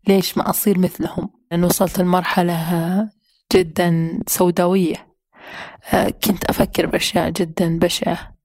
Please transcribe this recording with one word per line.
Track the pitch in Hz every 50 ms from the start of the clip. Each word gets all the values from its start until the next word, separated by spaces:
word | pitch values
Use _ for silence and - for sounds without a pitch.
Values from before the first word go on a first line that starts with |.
| _
ليش | - 196 196 180 - -
ما | - - -
أصير | - - - 214 196 180
مثلهم؟ | 180 170 - - 160 170 - 180 160 - _ _ _ _
لأن | 170 170 175
وصلت | 180 170 - 202 170 - -
لمرحلة | 180 180 180 185 175 - - 196 175 175 170 165 160 165 175 165 165 170 185 196 220 214 _ _ _ _ _ _ _ _ -
جدا | 185 185 160 156 - 180 170 170 165 165 165 165 - -
سوداوية. | - - - 185 175 170 185 180 175 190 196 185 156 175 - - _ _ _ _ _ _ - - - - - - - - - _ - -
آه، | - - -
كنت | - - - - 196 - -
أفكر | - 190 - 196 - - - 170
بأشياء | 175 - 175 - - - 185 160 -
جدا | 170 - 180 160 160 - 180 165 165 165
بشعة. | 175 175 - - - - 170 - - - - _ _